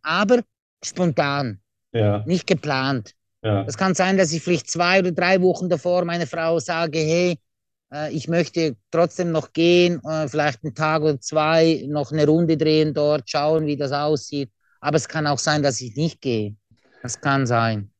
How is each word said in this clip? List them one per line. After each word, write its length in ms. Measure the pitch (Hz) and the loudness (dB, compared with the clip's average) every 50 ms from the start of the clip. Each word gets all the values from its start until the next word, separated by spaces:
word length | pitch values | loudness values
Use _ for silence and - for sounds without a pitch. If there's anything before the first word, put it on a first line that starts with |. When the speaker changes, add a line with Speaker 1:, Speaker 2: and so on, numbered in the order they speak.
| - | -6
Speaker 1:
aber 400 | 156 165 185 208 202 247 240 - _ _ _ _ _ _ _ - | -4 -2 0 2 4 4 2 2 _ _ _ _ _ _ _ -14
spontan. 760 | - - 170 180 170 131 - 147 143 139 143 139 117 101 - _ _ _ _ _ _ - | -10 -4 -2 0 0 2 0 0 0 0 -2 -4 -4 -6 -10 _ _ _ _ _ _ -2
Speaker 2:
Ja. 320 | 117 107 104 101 104 107 | 0 2 2 0 0 -2
Speaker 1:
Nicht 200 | 143 185 170 - | -2 -2 -2 0
geplant. 680 | - 190 - - 147 139 131 131 135 135 120 101 - - _ _ _ _ _ | -2 -4 -2 -2 -4 -4 -2 -2 -2 -2 -4 -6 -10 -16 _ _ _ _ _
Speaker 2:
Ja. 220 | - 110 104 98 104 | -4 -2 -2 -2 -2
Speaker 1:
Es 120 | 147 143 - | -4 -4 -2
kann 180 | 190 185 180 | 0 0 2
sein, 220 | - 185 190 190 190 | 2 2 2 2 2
dass 160 | 185 151 160 | 2 2 0
ich 80 | 160 | -2
vielleicht 280 | - 180 175 147 - - | -2 0 -2 -2 -2 -4
zwei 300 | - 165 175 175 190 196 | -4 -2 2 2 4 2
oder 140 | 180 180 160 | 2 2 0
drei 280 | 180 175 180 190 190 | 0 0 2 2 4
Wochen 280 | 180 185 175 - 180 175 | 4 2 2 0 -2 -2
davor 340 | 175 143 - 175 180 180 175 | -2 -2 -2 0 0 0 0
meiner 240 | 175 170 175 165 - | -2 -2 -4 -4 -6
Frau 320 | - 165 165 165 170 165 | -6 -4 -2 0 0 -2
sage, 400 | - - 170 165 170 160 139 165 | -2 -4 -4 -4 -2 -2 -2 -2
„Hey, 380 | 156 156 165 175 180 180 170 - _ _ _ _ _ _ _ _ _ _ 135 | 0 2 2 2 2 2 0 -2 _ _ _ _ _ _ _ _ _ _ -10
äh, 180 | 147 151 147 110 | -8 -6 -6 -6
ich 140 | 160 117 - | -6 -4 -2
möchte 480 | 170 170 170 - - 170 165 151 120 - _ _ | 0 0 0 0 0 -2 -2 -2 -2 -6 _ _
trotzdem 400 | - 165 175 165 - - 180 170 | 0 0 0 0 0 -2 -4 -2
noch 220 | 160 156 - - - | -2 -2 -4 -4 -2
gehen, 480 | 160 165 170 175 175 175 175 175 143 - | 2 4 4 6 6 4 4 2 -2 -6
äh, 240 | 151 156 156 156 131 | -6 -4 -4 -4 -2
vielleicht 340 | - 151 147 151 131 - - | -2 -2 0 -2 -2 -4 -8
einen 120 | 151 110 | -10 -6
Tag 280 | - 156 156 156 160 151 | -2 -2 0 0 2 2
oder 180 | 156 143 131 | 0 0 -2
zwei, 640 | - - 151 156 151 156 165 165 165 165 160 - - 139 | -4 -4 -2 0 2 4 4 4 4 4 4 0 -2 -4
noch 240 | 147 147 139 - | -4 -4 -4 -2
eine 160 | 151 156 151 147 | 0 2 4 4
Runde 300 | 156 165 175 160 160 - | 4 4 4 2 2 2
drehen 360 | 156 156 156 156 156 156 139 | 2 2 4 4 2 2 0
dort, 360 | 151 147 147 151 147 - - | 0 0 0 0 0 -2 -4
schauen, 360 | - 147 147 156 160 160 156 | -4 -2 0 2 0 0 0
wie 120 | 147 147 135 | -2 -2 -2
das 160 | 143 131 139 | -4 -4 -2
aussieht.“ 560 | 143 147 151 156 135 - - 147 143 139 - _ _ _ _ _ _ | -2 0 0 0 -2 -2 -4 -6 -6 -6 -8 _ _ _ _ _ _
Aber 160 | - 147 147 156 | -4 -2 0 0
es 100 | - - | -2 -2
kann 180 | - 160 151 | -4 -4 -2
auch 140 | 147 143 131 | -2 -2 -2
sein, 240 | - 156 151 151 139 | 0 0 0 0 0
dass 160 | 143 120 - | 0 -2 -2
ich 160 | 127 120 107 | -6 -8 -4
nicht 240 | 139 160 160 - - | -4 -2 -4 -4 -4
gehe. 380 | - 135 117 110 107 104 104 - _ _ _ _ _ _ _ _ | -4 -2 -2 -2 -2 -4 -8 -12 _ _ _ _ _ _ _ _
Das 200 | - 117 - - | -12 -12 -10 -6
kann 260 | - 143 139 135 135 117 | -2 0 0 0 2 2
sein. 440 | 120 117 113 113 110 104 101 - _ _ | 2 2 2 0 -2 -4 -6 -10 _ _